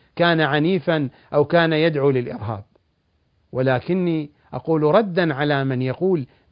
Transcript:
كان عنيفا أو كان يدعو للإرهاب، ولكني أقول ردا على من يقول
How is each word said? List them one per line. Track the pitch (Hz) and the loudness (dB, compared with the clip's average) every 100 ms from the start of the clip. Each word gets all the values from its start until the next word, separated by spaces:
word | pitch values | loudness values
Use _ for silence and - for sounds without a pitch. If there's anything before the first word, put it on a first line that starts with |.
| _ - | _ 0
كان | 170 160 | 2 2
عنيفا | 147 151 160 185 175 160 131 - _ | 2 0 0 0 0 -2 -2 -8 _
أو | 147 143 | 0 2
كان | 170 165 | 2 2
يدعو | 151 165 147 143 | 2 0 2 0
للإرهاب، | 131 123 - 110 101 - _ _ _ _ _ _ _ _ | 0 -2 -8 -8 -8 -12 _ _ _ _ _ _ _ _
ولكني | 127 131 123 - 185 175 160 147 _ _ | -4 0 0 0 -2 0 -2 -6 _ _
أقول | 135 - 160 | -10 -2 0
ردا | 151 190 208 175 170 | 2 2 2 0 -2
على | 135 147 143 | 0 -2 0
من | 135 127 | -2 -2
يقول | 127 127 185 170 123 _ _ | -4 -4 -2 -2 -4 _ _